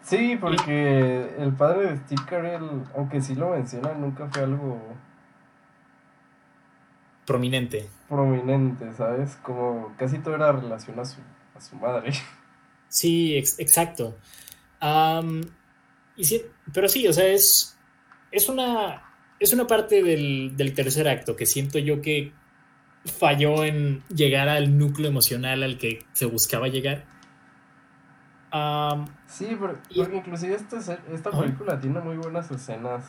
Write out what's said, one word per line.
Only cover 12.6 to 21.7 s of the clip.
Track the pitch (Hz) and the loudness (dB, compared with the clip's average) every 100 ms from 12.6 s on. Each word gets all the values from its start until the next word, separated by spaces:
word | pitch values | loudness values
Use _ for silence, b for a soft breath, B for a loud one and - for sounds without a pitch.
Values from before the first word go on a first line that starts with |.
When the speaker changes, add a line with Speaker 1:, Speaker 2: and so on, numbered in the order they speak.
| _ _ _ | _ _ _
Speaker 2:
Sí, | - 170 165 165 147 | 0 2 4 4 2
ex-, | - - | 0 -2
exacto. | 147 160 170 - 113 - B B B B B _ | 2 4 4 -2 -8 -8 B B B B B _
Am, | 151 156 160 165 165 160 160 - _ _ _ _ _ - | 2 4 4 2 -2 -4 -8 -14 _ _ _ _ _ -2
y | |
sí, | - 226 - - - | 0 0 -4 -18 -6
pero | - 190 | 0 2
sí, | 269 220 | 4 4
o | |
sea, | 156 285 | 4 4
es, | 196 - - - - _ _ _ - _ | 6 6 4 2 -8 _ _ _ -20 _
es | - - | -2 0
una, | 262 247 233 196 143 - _ _ _ | 0 0 0 -2 -6 -16 _ _ _
es | 208 | 2
una | 240 233 | 4 4
parte | 220 214 202 | 2 4 4
del, | 180 156 143 135 131 135 | 6 2 0 -2 -4 -2
del | 139 | -2
tercer | 135 131 143 151 | 0 0 2 2
acto | 123 - 117 | 0 -4 -4
que | 117 | -2
siento | 143 139 | 0 0